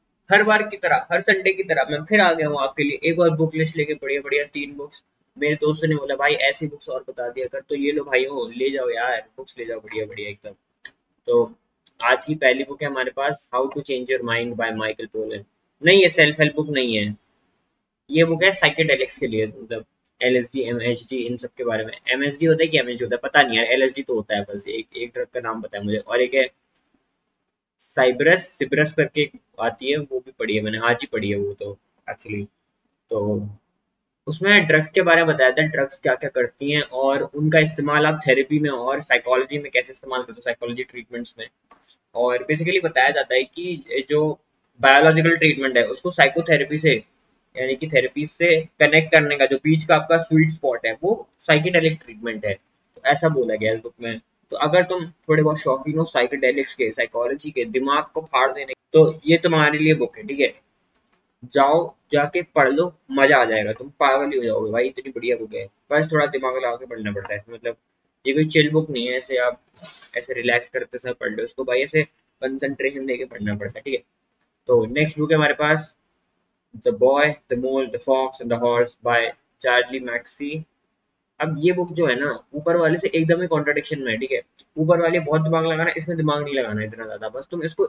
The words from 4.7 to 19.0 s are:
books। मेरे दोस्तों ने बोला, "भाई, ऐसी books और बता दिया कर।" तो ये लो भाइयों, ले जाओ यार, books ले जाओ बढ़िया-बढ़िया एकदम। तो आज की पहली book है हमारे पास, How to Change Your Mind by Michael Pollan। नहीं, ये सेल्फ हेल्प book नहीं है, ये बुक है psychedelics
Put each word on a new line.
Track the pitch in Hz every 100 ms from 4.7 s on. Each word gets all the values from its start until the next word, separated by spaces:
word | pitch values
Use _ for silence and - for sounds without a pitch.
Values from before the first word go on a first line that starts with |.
books। | 143 147 - _ _ _ -
मेरे | 147
दोस्तों | 151 151 156 160
ने |
बोला, | 151 139
"भाई, | 135 139
ऐसी | 147 139 139 151
books | 147 -
और | 131 123
बता | 127 123
दिया | 123 127
कर।" | 135
तो | -
ये | 143 139
लो | 151
भाइयों, | 143 131 131 143 113
ले | 120 135
जाओ | 135 127
यार, | 113 123 117 - -
books | 131 -
ले |
जाओ | 113 113
बढ़िया-बढ़िया | 107 107 107 98 104
एकदम। | 101 107 98 _ _ - _ _ _ -
तो | 120 113 - _ _ _ _
आज | 120 131
की | -
पहली | 156 139 127
book | 139 143
है | 147
हमारे | 135 127
पास, | 131 143 147 _
How | 123 135
to | 147
Change | 143 131 127
Your | 131 120
Mind | 117 120
by | 113 113
Michael | 110 110 107 113 110
Pollan। | 110 107 98 _ _ _
नहीं, | 156 196
ये | 180
सेल्फ | 160 151 151
हेल्प | 151
book | 151 151
नहीं | 143 123 110
है, | 104 104 _ _ _ _ _ _ _ _ -
ये | 151
बुक | 165 160
है | 185
psychedelics | 196 151 143 156 131